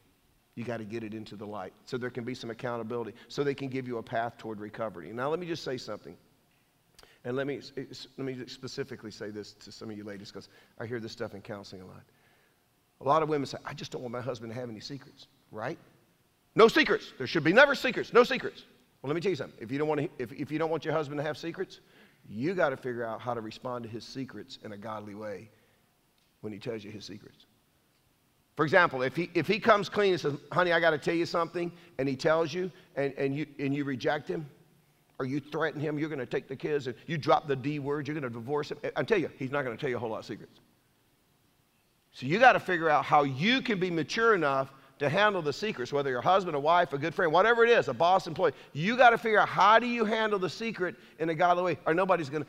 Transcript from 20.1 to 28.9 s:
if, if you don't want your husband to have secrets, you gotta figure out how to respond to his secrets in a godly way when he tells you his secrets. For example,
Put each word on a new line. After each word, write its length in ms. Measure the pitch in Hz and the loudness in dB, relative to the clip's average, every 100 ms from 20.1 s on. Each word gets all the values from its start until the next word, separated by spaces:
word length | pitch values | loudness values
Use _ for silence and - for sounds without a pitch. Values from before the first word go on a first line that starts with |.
| - | -6
if, 140 | 120 | -10
if 180 | 143 135 | -8 -6
you 80 | 151 | -4
don't 120 | 160 | -2
want 140 | 160 | -2
your 80 | 160 | -2
husband 260 | 156 143 147 | -2 -2 -4
to 40 | |
have 160 | 151 147 | -6 -6
secrets, 420 | 170 175 185 - _ - - _ - | -8 -8 -10 -12 _ -20 -20 _ -14
you 260 | 104 147 | -6 -4
gotta 220 | 185 156 127 | 2 0 0
figure 280 | 127 120 | -6 -6
out 160 | 113 107 | -6 -6
how 120 | 120 | -6
to 60 | 120 | -6
respond 440 | 110 - 127 123 | -8 -10 -8 -8
to 40 | 113 | -8
his 160 | 113 | -12
secrets 540 | - 135 131 104 - - | -12 -12 -10 -12 -16 -16
in 80 | 110 | -14
a 40 | 101 | -12
godly 380 | 110 107 104 | -10 -10 -12
way 340 | 101 107 98 110 _ _ _ _ _ _ _ _ _ | -12 -10 -12 -14 _ _ _ _ _ _ _ _ _
when 120 | 107 | -12
he 60 | 104 | -10
tells 260 | 123 113 | -10 -10
you 60 | 101 | -12
his 140 | 104 | -16
secrets. 420 | 92 104 - _ _ _ _ _ _ _ _ _ _ _ _ - | -14 -16 -20 _ _ _ _ _ _ _ _ _ _ _ _ -2
For 80 | |
example, 380 | 151 185 170 | 4 6 6